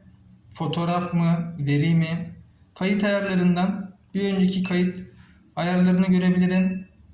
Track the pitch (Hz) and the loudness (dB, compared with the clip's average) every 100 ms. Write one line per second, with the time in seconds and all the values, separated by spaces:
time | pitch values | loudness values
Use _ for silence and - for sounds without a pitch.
0 | - - - - - - 156 170 170 175 | -20 -20 -20 -20 -18 -8 -6 -4 -2 -2
1 | 175 170 170 165 - - 143 143 165 165 | -2 0 0 0 -4 -6 0 2 2 2
2 | 160 170 - - - _ _ - 190 202 | 0 -4 -8 -14 -20 _ _ -6 -2 0
3 | 208 202 196 185 180 175 196 - - - | 0 0 0 2 2 2 0 -2 -10 -18
4 | _ 196 202 190 185 185 185 180 180 - | _ -4 -2 0 0 0 -2 0 0 -4
5 | - - - - _ - 175 180 180 180 | -12 -20 -20 -20 _ -6 -2 2 4 4
6 | 185 180 180 180 180 185 185 - - _ | 4 2 4 2 2 2 0 -4 -10 _
7 | - | -20